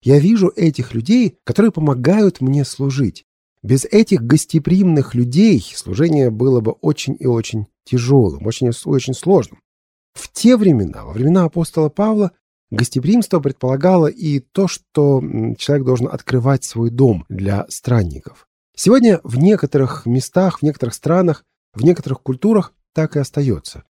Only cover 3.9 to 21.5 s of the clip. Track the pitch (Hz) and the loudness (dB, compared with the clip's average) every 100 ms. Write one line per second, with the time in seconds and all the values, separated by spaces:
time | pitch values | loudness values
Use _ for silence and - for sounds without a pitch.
3.9 | 208 226 175 117 151 - 165 147 185 190 | 2 4 0 2 0 2 -4 0 2 4
4.9 | 151 120 120 123 139 220 143 - - - | 2 0 -2 0 2 4 2 -2 -14 -8
5.9 | 98 165 151 127 110 131 123 110 - 156 | -2 0 2 0 0 0 2 -2 -4 -4
6.9 | 147 - - 127 117 113 110 104 _ _ | -4 -6 -4 -2 -2 -4 -8 -10 _ _
7.9 | 127 120 139 104 71 101 - 123 120 - | -4 2 2 2 -2 -8 -4 -4 -4 -4
8.9 | 139 131 127 165 185 107 - _ _ _ | -4 -4 -6 0 0 0 -14 _ _ _
9.9 | _ _ - - - 233 247 202 127 90 | _ _ -20 -18 0 2 4 4 2 -2
10.9 | - 104 98 135 185 165 175 165 - 151 | -8 -12 -4 0 2 0 -2 -4 -2 -2
11.9 | - 214 214 196 _ _ _ _ 104 123 | 0 -2 0 -2 _ _ _ _ -6 -4
12.9 | 131 135 233 - 175 139 - 127 135 180 | -2 0 0 2 -2 -2 -4 -4 0 2
13.9 | 185 151 - 156 143 _ - 190 - _ | 2 0 -2 -4 -4 _ -4 -4 -6 _
14.9 | - 143 135 143 113 113 117 - 143 127 | 0 2 2 -2 -6 -6 -6 -2 -2 0
15.9 | 123 123 - - 131 123 135 - 113 117 | -2 -2 -6 -4 -2 0 -2 -4 -4 -4
16.9 | 120 131 92 - 95 98 98 - - - | 2 2 2 -6 -6 -4 -4 -6 -10 -2
17.9 | 120 87 69 - _ _ _ _ - 180 | 0 -2 -8 -18 _ _ _ _ -4 2
18.9 | 262 233 175 - 120 180 214 147 143 131 | 4 4 2 -2 2 2 2 0 0 -2
19.9 | - 117 127 - 180 185 - 147 143 117 | -4 -4 -4 -2 -2 -2 -2 -4 -4 -8
20.9 | - 147 175 180 147 _ | -6 -2 0 0 -2 _